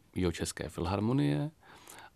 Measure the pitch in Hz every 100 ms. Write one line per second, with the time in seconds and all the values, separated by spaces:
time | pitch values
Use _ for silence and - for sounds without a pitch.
0 | - 87 90 - 85 - 76 - 85 101
1 | 110 135 143 147 147 - - - - -
2 | -